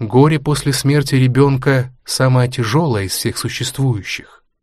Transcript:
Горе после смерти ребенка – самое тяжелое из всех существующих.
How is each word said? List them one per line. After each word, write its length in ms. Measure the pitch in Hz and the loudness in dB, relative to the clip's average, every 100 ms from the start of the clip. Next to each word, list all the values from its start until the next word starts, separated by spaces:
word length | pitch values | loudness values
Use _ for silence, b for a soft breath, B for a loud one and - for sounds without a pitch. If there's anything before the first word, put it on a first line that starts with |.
Горе 400 | 110 123 151 156 | 0 4 4 2
после 320 | 151 143 147 | -2 -4 -2
смерти 420 | 131 135 147 139 | -2 0 0 2
ребенка – 800 | 135 127 127 143 135 143 135 127 - | 2 2 4 4 2 0 0 -2 -8
самое 460 | - - 131 127 123 | -8 -2 2 2 0
тяжелое 540 | 123 107 143 170 107 | -2 -2 0 0 -2
из 80 | 95 | -4
всех 260 | - 113 - | -4 -4 -4
существующих. 1040 | 113 - 131 - 135 104 - - - - _ _ | -6 -6 -6 -2 -2 -2 -6 -12 -12 -20 _ _